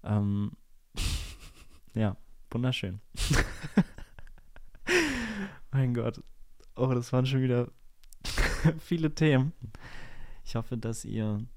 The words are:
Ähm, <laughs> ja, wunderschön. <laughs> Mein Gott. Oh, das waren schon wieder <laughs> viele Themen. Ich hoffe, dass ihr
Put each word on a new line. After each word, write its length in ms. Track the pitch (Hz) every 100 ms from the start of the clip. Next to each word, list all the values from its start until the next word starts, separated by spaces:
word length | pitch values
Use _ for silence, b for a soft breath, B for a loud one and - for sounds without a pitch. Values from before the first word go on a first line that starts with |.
Ähm, 500 | - 104 101 101 101 - - - _
<laughs> 1000 | - - - - - - - - - -
ja, 220 | 113 107 - - - -
wunderschön. 500 | 120 120 - 95 101 -
<laughs> 260 | - - 135 - - - - - - - - - - - - - - - 359 311 254 226 208 196 B -
Mein 220 | 135 131
Gott. 280 | 120 117 - - - - - -
Oh, 180 | - 131
das 200 | 123 120
waren 140 | 127 131
schon 160 | 135
wieder 280 | 127 123 120 - - - - -
<laughs> 540 | - - - - 170 165
viele 360 | - 170 156
Themen. 380 | - 156 131 139 - - B B B B B B B
Ich 120 | - 117
hoffe, 200 | 117 120
dass 280 | 110 110
ihr 400 | - 107 107 104 120